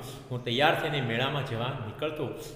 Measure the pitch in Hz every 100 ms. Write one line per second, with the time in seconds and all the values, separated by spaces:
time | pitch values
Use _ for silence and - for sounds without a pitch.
0 | - - - 123 123 120 151 - 160 147
1 | 120 117 135 147 120 113 123 143 104 -
2 | 151 156 120 104 -